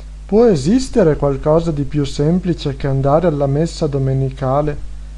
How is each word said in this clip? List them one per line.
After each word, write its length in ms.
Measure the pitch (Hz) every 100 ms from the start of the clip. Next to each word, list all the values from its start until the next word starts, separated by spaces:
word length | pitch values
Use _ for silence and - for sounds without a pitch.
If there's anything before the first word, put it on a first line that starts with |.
| - -
Può 220 | - 208 240
esistere 720 | 160 135 247 254 240 165 143
qualcosa 560 | 143 135 151 160 165
di 120 | 143
più 200 | 135 151
semplice 720 | 139 - 147 180 180 160 147 131
che 100 | 143
andare 400 | 135 139 156 170
alla 220 | 143 139
messa 400 | 143 165 - 156
domenicale, 880 | 139 135 135 135 131 131 139 151 143 - - -